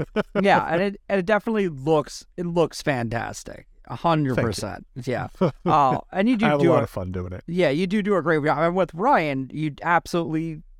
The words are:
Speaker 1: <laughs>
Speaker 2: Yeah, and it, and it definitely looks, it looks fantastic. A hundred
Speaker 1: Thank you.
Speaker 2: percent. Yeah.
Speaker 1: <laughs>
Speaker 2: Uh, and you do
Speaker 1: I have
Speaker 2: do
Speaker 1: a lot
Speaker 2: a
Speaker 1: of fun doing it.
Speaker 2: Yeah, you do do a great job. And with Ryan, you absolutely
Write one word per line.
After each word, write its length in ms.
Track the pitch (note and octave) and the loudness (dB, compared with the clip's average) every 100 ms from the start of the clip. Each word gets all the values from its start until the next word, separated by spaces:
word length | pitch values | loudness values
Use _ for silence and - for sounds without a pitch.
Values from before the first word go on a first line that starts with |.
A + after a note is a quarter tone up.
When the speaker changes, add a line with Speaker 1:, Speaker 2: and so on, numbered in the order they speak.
Speaker 1:
<laughs> 380 | D3+ G#3+ - G#3 | -6 -4 -2 0
Speaker 2:
Yeah, 240 | G3 E3 - | 4 4 2
and 140 | E3 | 0
it, 180 | G3+ G3+ - | -2 -4 -4
and 100 | G3 | -2
it 80 | F#3 | 2
definitely 420 | G#3 A#3 A3 F#3+ | 0 0 -2 -2
looks, 580 | C#3+ C3+ D#3 C#3 - - - | -2 2 2 0 -12 -16 -8
it 100 | F3 | -4
looks 340 | E3+ D#3 - | 0 0 0
fantastic. 840 | - C3 A#2 A#2 G#2+ G#2+ - - - - - | -4 -2 -2 -4 -6 -10 -14 -18 -20 -20 -16
A 100 | B2 | -4
hundred 400 | E3+ D#3+ C#3 B2 | 0 0 0 0
Speaker 1:
Thank 80 | |
you. 40 | A#2 | -2
Speaker 2:
percent. 380 | G2+ G2+ F2+ - - | -4 -8 -10 -14 -12
Yeah. 240 | B2 A#2 F2+ - | -6 -6 -6 -2
Speaker 1:
<laughs> 100 | E3+ - F3+ | -2 0 2
Speaker 2:
Uh, 320 | D#3 C3+ C3 - | 4 4 2 -4
and 160 | F3+ G#3+ | -2 0
you 80 | B3 | 2
do 100 | - | 2
Speaker 1:
I 40 | |
have 100 | D3 | 4
Speaker 2:
do 100 | C#3 | 4
Speaker 1:
a 20 | |
lot 80 | C3 | 4
Speaker 2:
a 40 | |
Speaker 1:
of 60 | A2+ | 2
fun 220 | - F#2 | -6 -6
doing 200 | F#2 F2+ | -6 -8
it. 100 | F2+ - | -10 -6
Speaker 2:
Yeah, 240 | F3 D#3+ | 0 2
you 160 | C#3+ F#3 | 2 0
do 160 | G#3+ | 0
do 120 | G3+ G3 | 0 0
a 60 | |
great 200 | D3 D#3 | 2 0
job. 140 | C#3+ C#3+ | 2 2
And 180 | E3+ F3+ | 2 2
with 180 | F3+ | -2
Ryan, 560 | D#3+ A#3 B3 D#3 C3+ C3 | 0 2 4 2 -2 -6
you 220 | D3 D#3 C#3 | -6 -6 -4
absolutely 800 | D#3+ E3+ - F3 D#3+ D#3 E3 D#3 - - | 0 0 2 -4 -2 -4 -4 -10 -16 -14